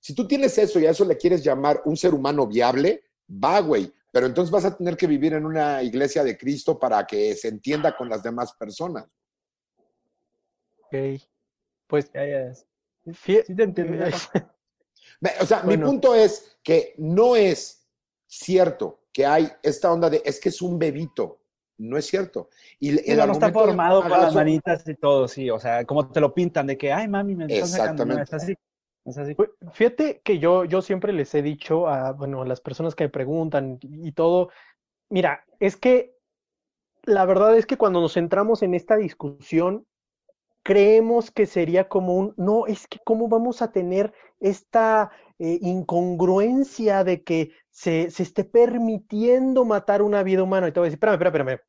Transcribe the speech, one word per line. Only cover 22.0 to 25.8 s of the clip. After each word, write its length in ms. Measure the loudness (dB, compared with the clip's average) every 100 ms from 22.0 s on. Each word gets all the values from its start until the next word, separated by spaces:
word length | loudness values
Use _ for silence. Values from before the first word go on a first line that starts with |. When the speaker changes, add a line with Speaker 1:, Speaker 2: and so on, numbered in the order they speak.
| -4
Speaker 1:
cierto. 440 | -4 -4 -8 -12 _ _ _
Y 100 | -2
el, 80 | -2
Speaker 3:
Sí, 120 | 0
Speaker 1:
el 60 | 2
Speaker 3:
no, 80 | 2
no 60 |
está 140 | 2 0
Speaker 1:
argumento 140 | 4
de 60 | 2
Speaker 3:
formado 300 | 2 4 4
con 80 | 4
las 80 | 2
Speaker 1:
Magazo 160 | 4
Speaker 3:
manitas 540 | 4 2 0 0 -4 -4
y 60 | -4
todo, 320 | 2 2 0
sí. 200 | -4 -6
O 120 | -4
sea, 240 | -2 -4